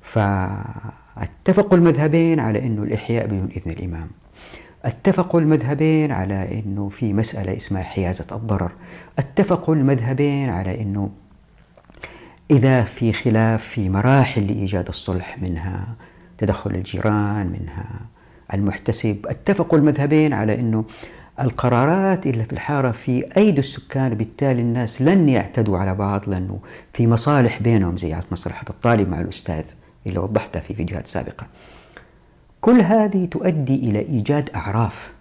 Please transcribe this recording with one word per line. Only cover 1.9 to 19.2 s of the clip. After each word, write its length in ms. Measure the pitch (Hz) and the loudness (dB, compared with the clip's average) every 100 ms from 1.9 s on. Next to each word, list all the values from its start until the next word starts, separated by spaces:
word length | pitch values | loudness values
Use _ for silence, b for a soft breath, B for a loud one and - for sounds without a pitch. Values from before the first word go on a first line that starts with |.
| 139 151 160 165 160 | 4 2 4 4 2
على 260 | 110 107 127 | 0 0 -2
إنه 180 | 107 | -2
الإحياء 440 | 104 113 - 117 107 | -2 -4 -2 -2 -2
بدون 220 | 101 98 92 | -4 -4 -6
إذن 160 | 82 | -8
الإمام، 360 | 82 90 82 80 - - B B B B B 123 | -8 -8 -8 -12 -16 -20 B B B B B -8
اتفقوا 540 | - 196 190 175 170 | 0 0 2 2 2
المذهبين 720 | 156 156 123 147 156 156 151 | 4 2 0 0 2 2 2
على 480 | 98 95 98 95 110 | -2 -2 -2 -4 -6
إنه 300 | 107 101 101 | -6 -6 -6
في 240 | - 113 | -4 -2
مسألة 440 | 101 113 113 95 101 | 0 -2 -4 -6 -6
اسمها 260 | - 98 | -4 -6
حيازة 420 | 90 - 90 95 80 | -4 -4 -2 -4 -8
الضرر، 400 | 95 113 95 87 - B B B - | -8 -4 -2 -2 -6 B B B -6
اتفقوا 560 | 127 - 202 - - 160 | -2 0 2 2 2 2
المذهبين 760 | 135 135 117 131 147 139 135 | 4 2 0 0 0 0 -2
على 320 | 90 95 92 | -2 -4 -4
إنه 280 | 107 101 98 - - - _ _ _ _ _ - B B B B - | -4 -2 -4 -6 -20 -20 _ _ _ _ _ -20 B B B B 2
إذا 320 | 143 135 127 | 4 6 4
في 300 | 113 - 117 | 2 0 0
خلاف 500 | 107 127 110 113 110 | 0 2 4 4 0
في 260 | - - 95 | -4 -4 0
مراحل 580 | 98 120 139 127 - 101 | 2 4 4 4 0 -2
لإيجاد 400 | 107 98 98 90 | -2 -2 -2 -4
الصلح، 500 | - - 90 - - | -8 -4 -6 -6 -8
منها 460 | 92 82 92 92 98 117 B B B - | -6 -4 -6 -6 -8 -14 B B B -4
تدخل 340 | 104 98 104 | -2 -2 -4
الجيران، 760 | 95 95 95 107 104 104 104 92 | -6 -6 -4 0 0 0 -2 -4
منها 380 | 90 85 80 - 98 - _ b b - | -6 -8 -10 -12 -12 -16 _ b b -8
المحتسب، 640 | 98 101 - - 107 113 101 | -2 -2 -2 -4 -2 -4 -4